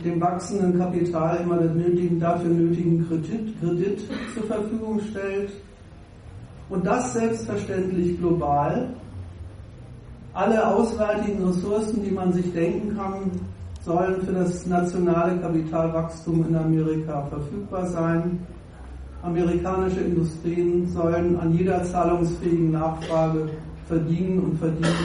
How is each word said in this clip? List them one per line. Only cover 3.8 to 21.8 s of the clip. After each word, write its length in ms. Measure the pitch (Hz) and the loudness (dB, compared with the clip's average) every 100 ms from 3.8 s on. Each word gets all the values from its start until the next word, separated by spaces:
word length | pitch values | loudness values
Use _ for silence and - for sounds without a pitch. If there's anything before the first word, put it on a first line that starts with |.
| 196 - - - - | 0 -2 -4 -8 -6
zur 80 | 233 | -6
Verfügung 560 | 214 214 214 226 220 214 - | -4 -2 -2 -4 -2 -2 -2
stellt. 440 | 196 196 196 202 - - - - - - - - - - - - | -4 -4 -2 -4 -8 -16 -20 -20 -20 -20 -20 -18 -16 -16 -16 -8
Und 160 | 185 | -2
das 280 | 190 247 - | 0 2 0
selbstverständlich 1080 | 226 226 226 - 202 185 190 185 180 175 - | 0 0 0 -2 -4 -2 -2 0 2 0 2
global. 720 | 170 165 143 143 156 233 262 - - - - - - - - - - - - - - | 2 2 2 2 2 0 -2 -8 -12 -14 -12 -14 -16 -16 -18 -18 -18 -18 -18 -18 -10
Alle 320 | - 202 220 - | 0 4 4 4
auswärtigen 760 | 202 226 - 214 208 208 190 | 4 2 2 0 0 0 0
Ressourcen, 580 | 180 180 196 214 220 214 | 0 0 0 0 0 -2
die 60 | 196 | -2
man 220 | 185 180 | 0 2
sich 200 | 175 175 | 2 0
denken 440 | 165 165 214 208 208 | 0 0 0 -2 -4
kann, 340 | 190 190 190 180 - - - - | -4 -4 -4 -4 -6 -10 -12 -10
sollen 380 | 175 170 185 190 | -2 0 2 0
für 100 | 185 | 0
das 340 | 185 175 - 180 | 0 0 -2 0
nationale 720 | 180 175 180 175 170 175 175 | 2 2 2 2 4 2 0
Kapitalwachstum 1080 | 170 160 160 165 165 165 165 - - 165 160 | 0 0 0 0 0 0 -4 -6 -2 0 2
in 80 | 160 | 2
Amerika 680 | 160 160 156 156 156 143 147 | 2 2 2 0 -2 -4 -6
verfügbar 600 | 147 - 202 202 190 175 | -6 -6 -8 -6 -4 -4
sein. 520 | 165 165 165 180 180 - - - - - - - - | 0 0 2 0 -4 -6 -14 -18 -18 -16 -14 -14 -10
Amerikanische 800 | 175 170 170 175 180 185 185 180 | -4 0 2 2 0 0 0 0
Industrien 840 | 175 165 160 - 175 175 175 175 175 | 0 0 0 -2 -4 0 2 2 0
sollen 500 | 175 165 170 175 175 | 0 2 2 2 2
an 140 | 165 | 2
jeder 300 | 170 185 185 | 4 4 2